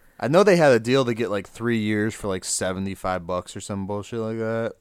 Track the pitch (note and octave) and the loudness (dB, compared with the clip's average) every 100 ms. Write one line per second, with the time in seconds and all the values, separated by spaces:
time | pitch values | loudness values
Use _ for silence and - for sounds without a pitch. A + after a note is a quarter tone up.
0 | _ - A#2 E3+ G#3 F3 D3 A#2 A2+ C3+ | _ -8 2 4 6 6 6 6 4 2
1 | A#2+ A2+ G#2 G2+ F#2 - A#2 A2+ G#2+ G#2+ | 2 -2 -2 -4 -6 -6 -2 0 0 0
2 | A2 - G#2 F#2+ - - F#2 F#2+ G2 F#2 | 0 -4 -6 -6 -4 -4 -2 -2 -4 -6
3 | F#2+ F#2 E2+ F2+ - G#2 - G2+ F#2+ G#2 | -4 -4 -4 -6 -6 -12 -10 -8 -6 -8
4 | G2 A#2 A2 A2+ A2 A2+ A2+ - | -8 -8 -6 -4 -4 -4 -6 -8